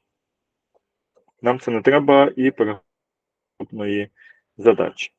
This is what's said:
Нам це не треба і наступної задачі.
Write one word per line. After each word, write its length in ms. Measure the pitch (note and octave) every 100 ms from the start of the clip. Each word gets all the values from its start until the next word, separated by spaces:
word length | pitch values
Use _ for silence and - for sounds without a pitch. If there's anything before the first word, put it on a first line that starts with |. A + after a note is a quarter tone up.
| _ _ _ _ _ _ _ _ _ _ _ _ _ _
Нам 160 | A#2+ B2+
це 120 | -
не 100 | A#2
треба 520 | G#2 C#3+ C#3+ C#3 C#3 C3
і 160 | C3 - G#2+ G#2 _ _ _ _ _ _ _ -
наступної 500 | - A2 G2+ G2+ G2+ _ _ _ _ -
задачі. 560 | G#2+ G#2 E2 - -